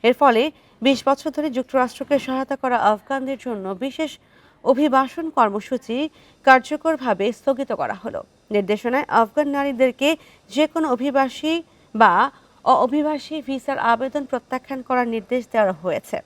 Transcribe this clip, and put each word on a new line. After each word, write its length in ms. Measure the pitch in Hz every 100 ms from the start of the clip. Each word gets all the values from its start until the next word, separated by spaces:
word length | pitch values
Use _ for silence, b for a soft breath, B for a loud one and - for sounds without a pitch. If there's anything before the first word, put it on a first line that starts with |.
এর 100 | 233
ফলে 280 | 247 285 226 294 b b b
বিশ 160 | 247 269 -
বছর 200 | 277 311
ধরে 180 | 277 302
যুক্তরাষ্ট্রকে 680 | 247 247 269 254 - 269 285
সহায়তা 380 | - 262 269 269
করা 220 | 262 240 208
আফগানদের 460 | 214 - 269 262 269
জন্য 260 | 254 214 190 190
বিশেষ 280 | 269 254 311 - b b b b
অভিবাসন 640 | - 262 294 262 262 - 330
কর্মসূচি 680 | 285 220 202 - 202 - 240 214 b b b -
কার্যকরভাবে 800 | 262 262 302 320 302 254 190 202
স্থগিত 380 | 226 - 262 277
করা 240 | 220 123 101
হলো। 180 | 113 - - _ _
নির্দেশনায় 560 | 208 190 208 240 262 -
আফগান 400 | 196 220 302 285
নারীদেরকে 600 | 285 277 240 262 233 285 320 b b _
যে 140 | - 302
কোনো 200 | 330 302
অভিবাসী 640 | 240 277 269 262 - 302 330 - b b
বা 180 | 214 220 175 262 b b b
অ-অভিবাসী 720 | - 262 254 294 294 302 - 311 262
ভিসার 320 | 269 - 262 233
আবেদন 300 | 226 262 294 269
প্রত্যাখ্যান 500 | 247 _ 262 - 262
করার 260 | 247 254 240
নির্দেশ 340 | 226 190 247 233
দেওয়া 220 | 226 202 165
হয়েছে। 340 | 175 151 - 180